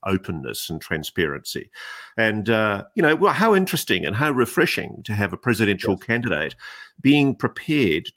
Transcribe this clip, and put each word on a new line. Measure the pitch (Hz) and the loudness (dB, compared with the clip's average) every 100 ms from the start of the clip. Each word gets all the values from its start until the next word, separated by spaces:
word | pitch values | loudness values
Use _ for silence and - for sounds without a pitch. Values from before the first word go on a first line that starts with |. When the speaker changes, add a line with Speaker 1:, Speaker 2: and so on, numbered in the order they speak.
Speaker 1:
openness | 98 92 - 82 64 - - | -4 -2 -2 -8 -8 -10 -8
and | 80 | -10
transparency. | - 78 76 - 78 69 - - - - - - - - | -6 -6 -6 -4 -2 -4 -10 -12 -12 -16 -16 -16 -8 0
And, | 110 107 101 | 0 0 0
uh, | 110 107 101 - - | 2 2 -2 -4 0
you | |
know, | 156 | 2
well, | 160 190 | 4 2
how | 139 220 | 4 4
interesting | 196 185 151 - 95 | 4 2 -2 0 -2
and | 78 107 | -2 -2
how | 151 | 0
refreshing | 127 117 - 165 - - - | 2 2 2 0 0 -6 -10
to | - | -6
have | 104 98 | -2 -2
a | 90 | -2
presidential | 123 110 104 92 101 | 0 2 2 2 0
Speaker 2:
Yes. | 92 | -2
Speaker 1:
candidate | - 117 117 78 78 - - - - - | 0 -2 0 -2 -4 -8 -18 -18 -20 0
being | 135 147 139 - | 4 6 4 2
prepared | 123 - - 151 101 80 - | -2 -4 -2 2 2 0 -4